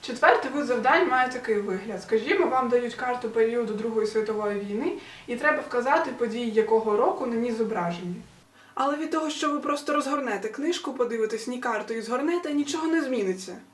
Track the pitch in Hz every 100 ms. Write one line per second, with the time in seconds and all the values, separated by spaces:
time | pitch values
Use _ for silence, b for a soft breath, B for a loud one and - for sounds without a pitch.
0 | - 240 311 440 277 277 240 240 226 320
1 | 370 254 254 254 240 208 202 190 208 190
2 | - 220 233 392 349 262 247 247 240 -
3 | 254 247 233 226 226 240 226 202 226 220
4 | 214 220 214 214 208 202 202 208 320 -
5 | B B B 240 294 302 - 247 240 311
6 | 277 240 233 226 233 214 214 220 220 208
7 | 285 370 254 226 240 220 214 185 175 175
8 | 180 185 - - - B B - 269 294
9 | 320 320 311 - 302 285 - 285 - 294
10 | 269 285 254 202 214 247 302 349 - 254
11 | 240 226 214 220 233 247 247 214 208 226
12 | 208 247 294 349 330 294 285 339 330 330
13 | 269 254 190 185 - 180 -